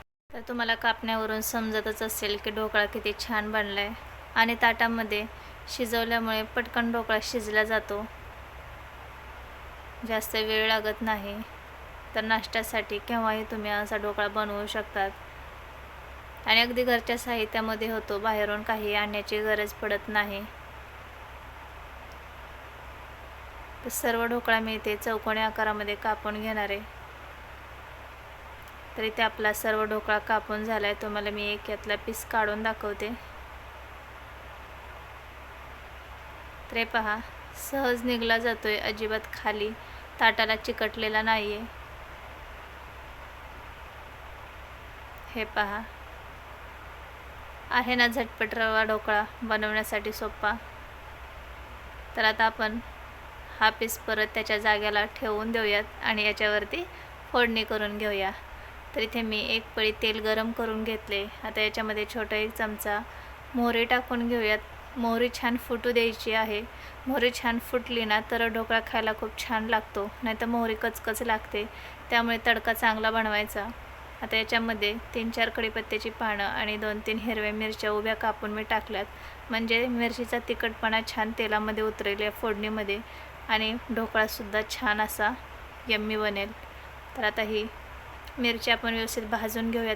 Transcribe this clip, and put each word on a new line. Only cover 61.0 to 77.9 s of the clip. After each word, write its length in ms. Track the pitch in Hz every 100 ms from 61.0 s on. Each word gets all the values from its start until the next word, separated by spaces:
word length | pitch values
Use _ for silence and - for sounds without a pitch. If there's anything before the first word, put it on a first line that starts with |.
| - 202 208 -
आता 160 | 220 220
याच्यामध्ये 440 | 214 220 220 214 208
छोटा 220 | 240 214 214
एक 180 | 214
चमचा 440 | 220 220 208 214 208 233 - - - -
मोहरी 300 | 247 240 233
टाकून 440 | 240 254 254 240 233
घेऊयात. 300 | 240 214 214 - - - 254
मोहरी 320 | 233 233 240
छान 240 | - 240 240
फुटू 340 | - 233 240
द्यायची 400 | 233 233 220 233
आहे. 260 | 220 220 214 240 - - - 262
मोहरी 240 | - 247
छान 260 | 240 240 233
फुटली 440 | - 254 233 233
ना 140 | 220 214 220
तर 160 | 233 233
ढोकळा 320 | 226 220 226 226
खायला 260 | 226 220
खूप 260 | 214 214 -
छान 300 | - 226 220
लागतो, 400 | 220 220 208 208 -
नाहीतर 240 | 226 220 233
मोहरी 280 | 233 226
कचकच 480 | 220 233 220 - 214
लागते, 420 | 233 220 - 208 220 - - - -
त्यामुळे 280 | 240 233 226 240
तडका 260 | 220 233
चांगला 380 | 220 233 220 220
बनवायचा. 580 | 226 214 208 214 208 208 - - - - -
आता 140 | 220 220
याच्यामध्ये 560 | 220 233 226 214 208 233 -
तीन 160 | 240 226
चार 180 | 233 226
कढीपत्त्याची 640 | 226 226 220 214 214 220
पानं 340 | 214 226 202
आणि 320 | 202 - 214 208
दोन 220 | 214 214 214
तीन 120 | 220
हिरव्या 340 | 226 220 214
मिरच्या 380 | 214 214 214 214